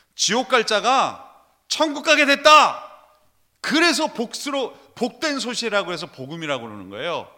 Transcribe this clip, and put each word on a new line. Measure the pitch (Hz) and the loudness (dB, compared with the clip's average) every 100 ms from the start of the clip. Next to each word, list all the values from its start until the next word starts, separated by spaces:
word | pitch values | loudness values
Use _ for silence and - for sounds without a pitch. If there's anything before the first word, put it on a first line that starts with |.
| _ | _
지옥 | - - 220 254 | -6 -2 -2 2
갈 | 254 220 | 0 2
자가 | 214 196 262 165 95 - - _ _ _ | 0 2 2 0 -4 -18 -20 _ _ _
천국 | - 311 294 | -2 -2 -2
가게 | 302 294 | 2 2
됐다! | 285 277 294 302 220 - - - _ _ _ _ _ _ | 4 4 8 8 8 0 -12 -20 _ _ _ _ _ _
그래서 | - 285 339 294 302 | -2 2 2 2 -2
복스러-, | - 226 - 285 277 233 - - | -4 -8 -8 -8 -6 -6 -10 -20
복된 | - 247 - 320 277 | -6 -6 -4 -4 -4
소식이라고 | 226 240 233 202 175 | -6 -6 -2 -2 -2
해서 | 170 165 | -6 -10
복음이라고 | - 131 165 147 135 117 | -14 -12 -10 -6 -6 -6
그러는 | 107 92 | -14 -12
거예요. | 101 160 151 92 | -10 -6 -8 -10